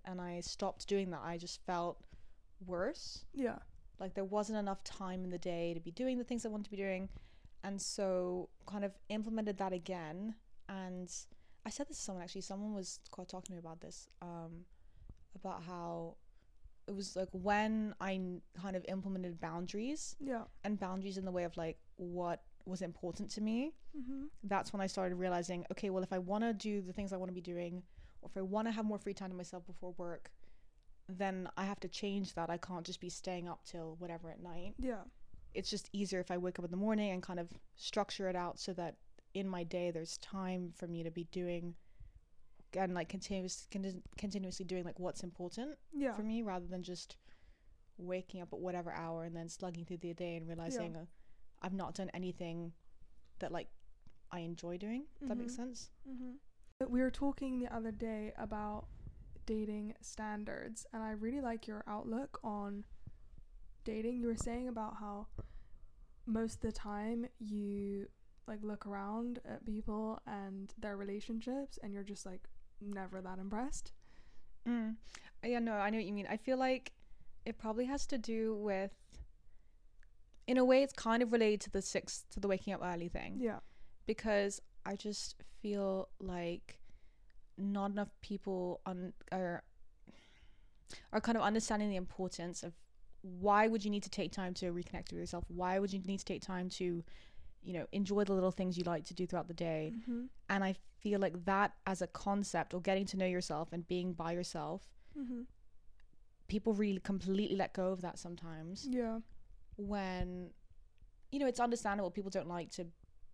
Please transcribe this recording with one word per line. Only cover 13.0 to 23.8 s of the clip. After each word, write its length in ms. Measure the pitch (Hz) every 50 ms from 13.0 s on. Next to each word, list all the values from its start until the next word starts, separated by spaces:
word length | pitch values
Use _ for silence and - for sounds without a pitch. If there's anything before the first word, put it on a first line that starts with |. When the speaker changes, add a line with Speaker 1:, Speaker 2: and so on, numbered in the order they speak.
| - -
Speaker 1:
quite 200 | - - 185 175
talking 180 | - 185 180 -
to 40 | 185
me 40 | 170
about 200 | 165 165 160 165
this, 300 | - - 180 - - - - -
um, 440 | - 175 170 170 165 165 170 170 175 - - - - - - - - - - - - - -
about 300 | 196 - 196 180 190 170
how 540 | 170 180 175 170 170 170 170 165 165 - - - - - - - - - - - - - - - -
it 60 | 202
was, 200 | 196 202 190 -
like, 140 | 180 190 180
when 640 | - 190 180 202 208 208 214 220 220 220 214 214 - -
I 140 | - 196 196
n-, 260 | 190 185 180 180 175 - - - 170
kind 140 | 180 202 185
of 100 | 185 175 -
implemented 500 | 185 190 185 196 196 190 180 180 170 165
boundaries 760 | - 165 160 170 180 175 - 202 220 254 302 311 - - - -
Speaker 2:
Yeah. 240 | 285 277 254 233 - - - - -
Speaker 1:
and 140 | 202 208 196
boundaries 380 | 202 185 185 190 190 202 190 196
in 60 | 190
the 60 | 190
way 140 | 180 180 175
of, 100 | 170 165 -
like, 200 | 165 160 160 - - - -
what 480 | - 185 175 175 175 175 170 170 - - - - - -
was 160 | - 185 175
important 480 | 185 175 170 - - 175 170 - 208 -
to 100 | - 214
me. 300 | 214 214 220 233 269 311 320 -